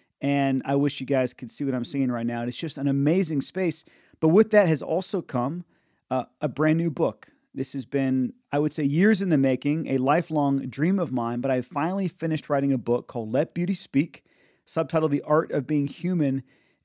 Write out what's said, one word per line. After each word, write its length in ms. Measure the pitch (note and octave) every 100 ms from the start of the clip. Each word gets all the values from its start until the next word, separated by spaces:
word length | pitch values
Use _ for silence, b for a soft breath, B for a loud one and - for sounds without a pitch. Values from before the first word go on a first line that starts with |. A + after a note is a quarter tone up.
| b b
and 420 | C#3+ C#3+ C#3 C3
I 120 | C#3 C#3+
wish 240 | C#3+ -
you 60 | B2+
guys 280 | C3+ B2+
could 160 | - A#2
see 140 | -
what 100 | C#3+
I'm 100 | B2+
seeing 280 | A#2+ C#3 C3
right 120 | A#2+
now. 200 | A#2 A#2
It's 120 | A#2+ -
just 220 | D#3+ -
an 80 | C#3
amazing 540 | C#3 C#3+ F#3 D#3+ D3+
space. 440 | C3+ F#3 F#3 - - b b b
But 80 | D#3+
with 240 | F3+ A3
that 160 | G#3 F3+
has 140 | D3+
also 380 | - E3 E3 F#3+
come, 440 | - B2+ B2 F3 - _ _ _ -
uh, 140 | C3 A#2+ -
a 80 | D3+
brand 300 | - D#3 D#3+
new 140 | E3+
book. 380 | C#3+ C#3+ - - _ _
This 200 | - C3+
has 140 | C#3 A2+
been, 480 | C#3 C3+ C3 B2+ - _
I 80 | D3
would 120 | D3+
say, 120 | -
years 360 | C#3+ D3+ G3+ G3
in 100 | F#3+
the 60 | D3
making, 520 | C3+ C3 C#3+ D#3 -
a 100 | C3
lifelong 720 | C3 D#3+ E3 D#3 C#3+ C#3 C3+
dream 320 | A#2+ E3 G3
of 100 | D#3+
mine, 300 | B2+ A#2 A#2+
but 100 | C3+
I 100 | B2+
finally 460 | B2 C#3+ D#3+ G3 F#3
finished 420 | - E3 D#3 -
writing 240 | C#3 C#3
a 60 | C3
book 300 | A2+ A#2+ -
called 240 | B2 G#2+
Let 200 | B2 D#3
Beauty 220 | E3 F3
Speak, 480 | F#3+ - C3+ E3+ - _ b b b
subtitled 460 | b - D#3 D#3+ D#3
The 120 | C#3+
Art 280 | - D3+ -
of 160 | D3+ C3+
Being 220 | D3+ C#3
Human 560 | - E3+ F3+ C#3+ C3+ - b b b